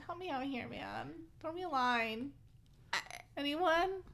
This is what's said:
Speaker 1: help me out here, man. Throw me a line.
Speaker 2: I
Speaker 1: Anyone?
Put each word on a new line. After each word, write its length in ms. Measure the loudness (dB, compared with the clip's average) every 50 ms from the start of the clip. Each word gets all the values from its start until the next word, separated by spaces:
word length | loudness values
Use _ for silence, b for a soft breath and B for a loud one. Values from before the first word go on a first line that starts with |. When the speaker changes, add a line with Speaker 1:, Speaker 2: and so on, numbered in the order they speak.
| -12
Speaker 1:
help 120 | -10 -8 -6
me 120 | -4 -4
out 140 | -2 -2 -2
here, 240 | -2 -2 -4 -4 -6
man. 420 | -6 -8 -8 -6 -6 -6 -6 -8 -10 -12 -14 -16 -14 -10
Throw 100 | -8 -6
me 120 | -4 -4 -2
a 60 | 0
line. 640 | 2 2 4 4 4 4 2 0 0 -2 -4 -6 -8 -12 -18 -20 -20 -20 -20 -20 -20 -20 -6 -2 -2
Speaker 2:
I 80 | -2 -2 -4 -10 -14 -14 -10 -6 -2
Speaker 1:
Anyone? 640 | 0 0 2 4 6 6 6 6 6 4 2 -2 -6 -10